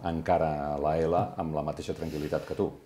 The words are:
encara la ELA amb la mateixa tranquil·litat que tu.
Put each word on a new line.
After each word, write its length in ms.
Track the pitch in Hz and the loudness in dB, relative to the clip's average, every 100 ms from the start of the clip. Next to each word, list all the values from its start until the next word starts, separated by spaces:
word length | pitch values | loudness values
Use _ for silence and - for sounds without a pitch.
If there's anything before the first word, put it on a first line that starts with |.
| 87 | -2
encara 720 | 82 80 85 80 73 71 73 | -2 2 4 4 0 -2 0
la 200 | 73 80 | 2 2
ELA 220 | 80 87 104 - | 4 2 2 -2
amb 160 | 82 76 | -2 -2
la 80 | |
mateixa 320 | 73 76 - 80 | -2 -4 -6 -6
tranquil·litat 480 | 82 76 73 82 - | -6 -4 -2 -2 -2
que 80 | |
tu. 140 | - 95 - | -2 -2 -4